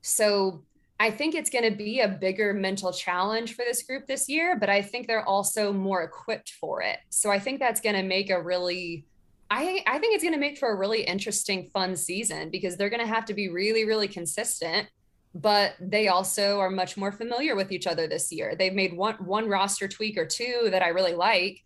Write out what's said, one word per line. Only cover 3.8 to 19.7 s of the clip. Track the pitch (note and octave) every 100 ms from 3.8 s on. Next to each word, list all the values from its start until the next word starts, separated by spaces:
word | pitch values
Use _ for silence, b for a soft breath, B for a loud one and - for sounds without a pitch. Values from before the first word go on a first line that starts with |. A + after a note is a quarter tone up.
group | - C4 C4+
this | C4 -
year, | D4 E4+ F4
but | G3+
I | G3+
think | G3+ B3 B3
they're | A3+ -
also | G3 G3 - G#3
more | G3 F#3+ F#3+
equipped | E3 - - A3 - -
for | - -
it. | - - _
So | - G#3
I | G3+
think | G3+ C4+
that's | B3+ G#3+
gonna | A3 G3+
make | F#3+ F#3+ G3
a | F#3
really, | E3+ F3+ F3+ F3+ F3 E3 - _ _ _ _
I, | A3 D#4+ F#4 -
I | C4+
think | A4+
it's | G#4+
gonna | E4 D#4
make | C#4+ D4
for | B3+
a | G#3
really | G3 A3+
interesting, | - F#3+ G#3 G3+ - F#3+ F3+
fun | G3+ F#3 F#3
season, | - F#3 A#3 D#3 D#3
because | F3+ F#3+ F3
they're | G3+
gonna | A#3 A#3
have | A3+ A3
to |
be | G3+ G3
really, | E3+ G3+ A3 A3
really | A3 G3+
consistent, | G3 E3+ - A3+ - E3 E3+ - _ _ _ _ F3
but | G#3 G#3 G3+ -
they | F#3 G#3 G#3+
also | F3+ F#3+ - G3+ G3+
are | F#3+
much | F#3+ F#3 -
more | G3
familiar | G3+ A#3 A#3+ D4+ G#3+
with | G3
each | F#3 F3
other | E3 D#3+
this | E3+ -
year. | D#3+ A#2 D#3+
They've | F#3+
made | G3 F#3 E3+
one, | G3+ A3
one | F#3 G3+ A3
roster | G3 G3